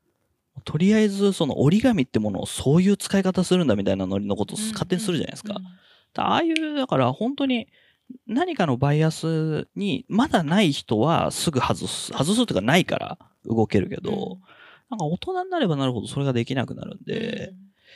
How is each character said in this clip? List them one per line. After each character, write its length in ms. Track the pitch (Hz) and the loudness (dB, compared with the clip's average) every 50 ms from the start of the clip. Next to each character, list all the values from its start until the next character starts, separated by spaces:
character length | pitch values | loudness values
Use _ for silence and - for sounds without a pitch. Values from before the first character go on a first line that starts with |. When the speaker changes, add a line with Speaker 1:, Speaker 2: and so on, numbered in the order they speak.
| _ _ _ _ _ _ _ _ _ _ _ - - | _ _ _ _ _ _ _ _ _ _ _ -16 -10
Speaker 1:
と 120 | - - 151 | -6 -2 2
り 160 | 170 196 214 | 4 4 6
あ 60 | 220 | 6
え 100 | 220 214 | 4 2
ず 240 | 196 196 196 202 190 | 2 2 2 2 2
そ 140 | - 170 139 | 2 0 0
の 140 | 110 - | 2 2
折 160 | 120 143 165 220 | 4 4 4 4
り 60 | 220 | 4
紙 200 | 262 233 180 127 | 4 4 2 2
っ 20 | |
て 140 | - - 117 | 0 0 -2
も 100 | 107 107 | 0 -2
の 100 | 98 - | -4 -4
を 60 | - | -6
そ 300 | - - - - 139 143 | -6 -6 -2 2 4 4
う 60 | 170 | 6
い 60 | 185 196 | 6 4
う 40 | 202 | 4
使 220 | 190 - - - 196 | 2 0 0 0 0
い 60 | 190 | 2
方 200 | 185 180 - 180 | 2 0 0 2
す 140 | - 180 185 | 2 2 2
る 80 | 175 | 4
ん 20 | 139 | 4
だ 80 | 104 | 2
み 80 | 104 98 | 2 2
た 80 | 98 | 0
い 60 | 98 95 | 0 0
な 80 | 95 | 0
ノ 140 | 92 98 98 | -2 -2 -2
リ 80 | 101 101 | -2 -2
の 80 | 101 | -2
こ 100 | 92 104 | -2 -2
と 80 | - - | -4 -4
を 40 | - | -6
Speaker 2:
う 20 | |
ん。 100 | 214 220 | -6 -6
Speaker 1:
勝 160 | 220 - - - | -4 -4 -4 -2
手 100 | 185 180 | -2 -2
に 40 | |
す 100 | 220 208 | -2 -2
る 60 | 175 151 | -2 -2
じ 60 | - | -4
ゃ 20 | |
な 40 | - | -6
い 20 | |
で 60 | - - | -8 -12
す 60 | - | -10
か。 120 | 208 208 196 | -10 -10 -10
Speaker 2:
う 20 | |
ん。 60 | 185 | -12
う 20 | 185 | -14
ん。 40 | 180 _ _ _ _ _ _ _ - | -18 _ _ _ _ _ _ _ -6
Speaker 1:
だ-、 140 | - - - | -4 -2 0
あ 60 | 196 | 0
あ 80 | 247 320 | 0 0
い 80 | 330 | 0
う、 240 | 320 311 320 311 302 | -2 -4 -4 -4 -4
だ 100 | 294 262 | -4 -4
か 120 | - - 135 | 0 0 2
ら 140 | 131 120 | 2 2
本 240 | 131 - 214 240 285 | 0 -2 -4 -4 -4
当 100 | - 277 269 | -2 -2 -2
に 200 | 254 240 220 - _ _ _ _ _ _ _ - - - _ - | -2 -2 -4 -8 _ _ _ _ _ _ _ -20 -20 -18 _ -6
何 280 | 208 254 349 370 330 | -2 -2 -2 0 0
か 100 | - 190 | 0 0
の 120 | 156 127 117 | 0 0 2
バ 160 | 135 143 147 | 2 2 2
イ 100 | 151 156 | 4 2
ア 80 | 160 | 2
ス 560 | 156 - - 160 160 160 156 160 156 151 - - - | 0 -2 -2 -2 -2 0 -2 -2 -2 -4 -6 -8 -8
に 300 | 175 196 202 175 - - - | -6 -4 -2 -2 -4 -4 -2
ま 200 | - 202 247 320 | 2 2 2 4
だ 160 | - 214 170 | 2 0 2
な 180 | 143 165 202 | 2 4 4
い 100 | 220 165 | 4 4
人 280 | 143 - - - 123 104 | 2 0 -2 0 2 2
は 320 | 110 151 165 135 87 80 | 4 4 2 2 2 0
す 200 | - - - - | -2 -2 -2 -2
ぐ 80 | 151 131 | 0 0
外 280 | - - 110 82 - 95 | 0 0 0 -2 -4 -6
す。 240 | - - - - | -6 -8 -8 -6
外 140 | - - 131 156 208 | -4 -2 0 0 2
す 120 | 226 247 | 0 0
と 80 | 214 127 | 0 0
い 20 | |
う 0 | |
か 60 | 92 | 0
な 160 | 95 113 147 185 | 2 4 4 4
い 80 | 170 | 4
か 120 | - - - | 2 -2 -4
ら 200 | - 50 - - _ _ _ _ - | -4 -6 -10 -12 _ _ _ _ -6
動 220 | - 110 113 110 104 | -2 0 2 2 2
け 120 | - 104 | 2 2
る 100 | 92 - | 2 0
け 80 | - - | -4 -6
ど、 140 | - - | -4 -4
Speaker 2:
う 40 | 104 | -4
ん。 260 | 98 95 - 185 185 - - - - - - - _ _ - | -4 -4 -6 -8 -10 -16 -20 -20 -20 -20 -20 -20 _ _ -10
Speaker 1:
な 60 | 254 | -6
ん 40 | 220 | -4
か 60 | 170 | -2
大 120 | 147 165 - | -2 -2 -4
人 260 | - - 370 359 359 | -4 -4 -4 -4 -4
に 40 | 381 | -4
な 100 | 370 339 | -2 0
れ 80 | 294 190 | 0 2
ば 80 | 156 | 2
な 100 | 139 135 | 2 0
る 80 | 131 123 | 0 0
ほ 80 | 117 | -2
ど 60 | 101 107 | -4 -6
そ 120 | - 135 | -4 -2
れ 60 | 139 | 0
が 80 | 139 127 | 0 2
で 100 | 120 117 | 0 0
き 100 | - 131 | -2 -2
な 100 | 135 117 | -2 -4
く 100 | - - | -4 -6
な 100 | - - | -10 -12
る 100 | - - | -12 -12
ん 80 | - - | -12 -10
で、 480 | - - - - - - - - - | -8 -6 -6 -4 -6 -6 -8 -10 -12
Speaker 2:
う 20 | 190 | -14
ん。 40 | 185 190 - _ _ _ _ - | -18 -20 -20 _ _ _ _ -20